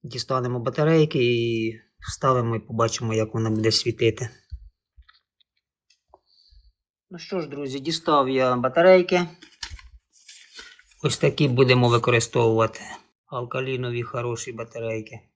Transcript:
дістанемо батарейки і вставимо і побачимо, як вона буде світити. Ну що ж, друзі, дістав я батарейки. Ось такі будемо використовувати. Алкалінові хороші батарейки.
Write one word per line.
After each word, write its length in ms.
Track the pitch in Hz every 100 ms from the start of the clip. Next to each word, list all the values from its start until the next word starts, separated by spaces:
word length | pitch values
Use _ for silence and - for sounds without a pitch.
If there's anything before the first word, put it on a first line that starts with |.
дістанемо 560 | 135 123 - 131 123 123
батарейки 600 | 117 - 151 160 156 135
і 580 | 120 120 117 113 113 113 _ _
вставимо 560 | - - 139 127 117 113
і 40 |
побачимо, 540 | - 113 113 - 117
як 200 | 110 110
вона 160 | 117 110
буде 220 | 110 110
світити. 580 | 107 - 117 113 107 113 - _ - - _ _ _ - _ _ _ _ _ _ _ _ _ _ - _ _ _ - _ _ _ _ _
Ну 100 | 180
що 220 | - 190
ж, 60 | 151
друзі, 320 | 139 139 135
дістав 500 | 135 165 - 147 131
я 260 | 131 127 123
батарейки. 720 | 127 147 175 185 180 180 175 - - _ - - - - _ _ - - - - - - - -
Ось 140 | 147 -
такі 300 | 147 139 147
будемо 420 | 123 131 127 120
використовувати. 920 | 117 110 120 - 127 117 113 110 - - - _ _ _
Алкалінові 760 | 131 123 131 131 127 127 120
хороші 480 | 120 127 120 113 -
батарейки. 680 | 117 117 117 113 110 107 113 _